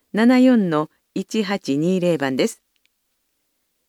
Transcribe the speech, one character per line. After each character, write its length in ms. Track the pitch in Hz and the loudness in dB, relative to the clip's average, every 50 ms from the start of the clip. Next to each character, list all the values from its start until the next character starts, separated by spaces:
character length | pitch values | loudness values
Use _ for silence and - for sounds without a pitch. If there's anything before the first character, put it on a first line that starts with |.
| _ _ - | _ _ -2
七 260 | 202 226 240 254 254 | 0 2 4 4 4
四 300 | 254 262 254 226 190 170 | 4 4 4 2 2 0
の 220 | 156 151 156 - _ _ _ _ - | 0 -2 -4 -6 _ _ _ _ -10
一 280 | 185 185 - - 220 208 | -10 -8 -6 -4 -4 -4
八 360 | 180 202 190 - - 135 143 | -4 -6 -6 -4 -4 -4 -2
二 200 | 160 180 185 185 | 0 0 -2 0
零 200 | 175 175 165 139 | 0 -2 -2 0
番 160 | 139 135 131 | -2 -2 -2
で 100 | 127 185 | 0 -2
す。 160 | 233 - _ _ _ _ _ _ _ _ _ _ _ _ _ _ _ _ _ _ _ _ _ _ _ _ _ _ | -2 -4 _ _ _ _ _ _ _ _ _ _ _ _ _ _ _ _ _ _ _ _ _ _ _ _ _ _